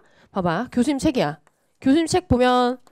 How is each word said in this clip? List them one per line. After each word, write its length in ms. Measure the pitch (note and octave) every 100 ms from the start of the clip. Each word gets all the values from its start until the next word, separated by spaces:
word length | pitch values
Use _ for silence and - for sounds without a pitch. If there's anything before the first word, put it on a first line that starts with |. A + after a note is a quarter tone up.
| _ _ _
봐봐. 360 | G3+ F3+ E3 -
교수님 260 | B3 A#3+ C#4
책이야. 400 | D4+ B3+ C#3+ D#3+ _ _ _ _
교수님 260 | C4 D4+ E4
책 180 | F4+ -
보면 500 | B3 B3 B3 B3 B3+ _